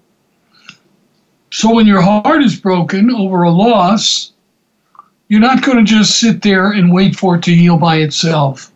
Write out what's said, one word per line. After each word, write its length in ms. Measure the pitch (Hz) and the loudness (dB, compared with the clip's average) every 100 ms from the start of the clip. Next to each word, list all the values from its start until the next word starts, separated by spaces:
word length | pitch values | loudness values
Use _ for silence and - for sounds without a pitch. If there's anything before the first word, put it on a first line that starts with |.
| _ _ _ _ _ _ - - _ _ _ _ _ _ _ | _ _ _ _ _ _ -20 -20 _ _ _ _ _ _ _
So 240 | - 220 | -4 0
when 120 | 233 214 | 2 2
your 160 | 196 | 4
heart 400 | 175 214 247 311 | 2 0 0 0
is 180 | 247 - | 0 -2
broken 500 | 190 185 165 190 226 | -2 -2 -2 0 0
over 320 | 233 190 185 | 0 -2 0
a 80 | 175 | 0
loss, 840 | 170 233 214 175 214 - - - _ _ _ _ _ _ - _ _ - | 2 2 0 0 -2 -2 -6 -10 _ _ _ _ _ _ -20 _ _ -2
you're 120 | 214 | 0
not 220 | 240 262 | 2 0
gonna 200 | 277 247 | 0 0
just 380 | 214 220 208 - | 2 2 0 0
sit 220 | 233 175 | -2 -2
there 300 | 208 190 196 | -2 0 0
and 200 | 208 175 | 0 2
wait 240 | 180 196 - | 2 0 -2
for 200 | 190 170 | -2 -2
it 60 | |
to 100 | 175 | 0
heal 240 | 170 175 170 | 2 2 2
by 180 | 170 160 | 0 -2
itself, 760 | 156 - 165 156 139 127 - | -2 -4 -4 -2 -4 -6 -16